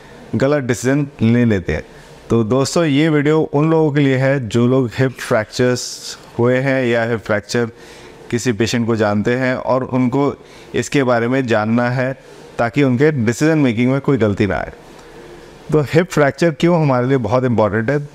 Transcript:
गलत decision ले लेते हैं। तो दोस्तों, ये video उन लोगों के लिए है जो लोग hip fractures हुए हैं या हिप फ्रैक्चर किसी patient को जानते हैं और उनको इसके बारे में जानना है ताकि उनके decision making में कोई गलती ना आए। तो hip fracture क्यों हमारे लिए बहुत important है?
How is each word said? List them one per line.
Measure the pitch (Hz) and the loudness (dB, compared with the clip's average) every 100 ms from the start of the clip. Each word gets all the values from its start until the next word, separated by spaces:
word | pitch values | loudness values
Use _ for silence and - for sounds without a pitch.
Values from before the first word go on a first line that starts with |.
| - - - 113 | -20 -20 -6 -2
गलत | 135 147 | 0 0
decision | 123 120 123 139 143 - | -2 -2 0 0 -2 0
ले | 113 120 120 | 2 4 2
लेते | 98 - | 0 -2
हैं। | 78 - - - - - | -6 -8 -20 -20 -16 -2
तो | 117 | 0
दोस्तों, | 107 131 131 175 165 | 2 0 0 0 0
ये | 139 160 | 2 2
video | 151 147 156 | 2 2 0
उन | 147 143 160 | 0 0 2
लोगों | 160 156 | 2 2
के | 143 | 2
लिए | 139 131 | 2 2
है | 135 139 110 | 0 -2 -2
जो | 117 120 | 0 2
लोग | 131 120 113 | 2 0 -2
hip | 131 | -4
fractures | - - 120 107 - 123 123 - - - - - - | -4 -2 -2 -2 -2 0 0 -6 -12 -14 -16 -12 -2
हुए | 120 127 | 0 2
हैं | 139 131 123 | 0 0 0
या | 117 | 0
हिप | 117 113 | 0 -4
फ्रैक्चर | - 104 - 120 117 - - - - - - | -2 -4 -2 -4 -4 -8 -20 -20 -20 -20 -8
किसी | 120 131 | -4 -2
patient | 107 110 120 113 | 0 0 0 -2
को | 110 | 0
जानते | 107 104 110 | 0 0 0
हैं | 123 127 127 | -2 -2 -4
और | - 127 | -2 -2
उनको | 127 127 127 135 143 - - - - 131 | -2 -2 0 0 -2 -4 -14 -20 -8 -6
इसके | 117 147 | -2 0
बारे | 123 120 117 | 2 0 0
में | 135 127 | -2 0
जानना | 110 107 120 120 | 0 0 0 0
है | 127 127 135 - - - - | -2 -4 -6 -16 -20 -14 -4
ताकि | 117 143 | -2 2
उनके | 135 123 151 | 2 4 2
decision | 147 110 120 156 156 | 2 -2 0 0 2
making | 131 113 123 | 2 2 0
में | 139 | 0
कोई | 135 131 | 0 0
गलती | 107 95 101 | 0 0 0
ना | 67 | -2
आए। | - - - - - - - - - - - | -6 -12 -20 -20 -20 -20 -20 -20 -20 -18 -2
तो | 151 | -2
hip | 131 160 180 | 2 0 0
fracture | - 139 - 170 | 0 0 2 -2
क्यों | 143 170 175 | 2 0 2
हमारे | 147 127 123 | 2 0 2
लिए | 135 | 0
बहुत | 104 127 | 2 0
important | 127 110 107 107 113 | 2 2 2 0 -2
है? | 147 147 | -4 -4